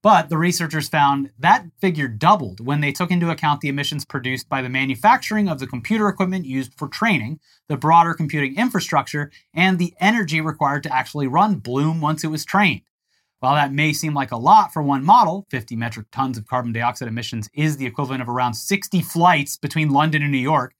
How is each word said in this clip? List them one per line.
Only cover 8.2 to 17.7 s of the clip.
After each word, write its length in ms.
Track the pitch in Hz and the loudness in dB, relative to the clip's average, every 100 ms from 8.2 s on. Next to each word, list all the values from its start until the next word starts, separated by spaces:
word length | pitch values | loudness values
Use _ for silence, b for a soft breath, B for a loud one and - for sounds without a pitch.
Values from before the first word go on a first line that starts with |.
| 151 156 139 139 | -2 -2 -2 0
infrastructure, 760 | 247 214 - 151 - 147 147 b b | 0 0 0 -2 -2 -6 -8 b b
and 240 | 165 170 185 | 0 2 2
the 160 | 175 _ | -2 _
energy 400 | 190 233 165 160 | 2 2 0 -2
required 420 | 156 151 143 143 | -2 -2 -2 -2
to 100 | 151 | -2
actually 320 | 160 160 147 135 | -4 -2 -4 0
run 300 | 151 214 160 | 2 2 0
Bloom 440 | 120 127 156 165 | -2 0 0 0
once 220 | 151 156 | -2 -2
it 60 | 160 | -4
was 160 | 156 | -6
trained. 380 | - 190 196 98 _ _ _ _ _ _ | -2 2 2 0 _ _ _ _ _ _
While 140 | 127 | 0
that 180 | 147 139 | 2 2
may 200 | 139 151 | 0 0
seem 220 | 147 156 | 0 -4
like 160 | 147 135 | -4 -4
a 60 | 117 | -2
lot 360 | 135 214 - | 6 6 6
for 100 | 160 | -2
one 220 | 143 135 | -2 0
model, 420 | 147 240 185 190 - | 4 6 4 -2 -6
fifty 280 | 131 110 113 | -8 -6 -6
metric 300 | 117 113 107 | -6 -8 -12
tons 240 | - 131 113 | -6 -4 -6
of 80 | 107 | -4
carbon 240 | 127 120 | -4 -2
dioxide 360 | 117 120 123 117 | -2 -2 -2 -6
emissions 400 | 113 110 113 107 | -6 -6 -8 -8
is 220 | 143 156 | -2 -2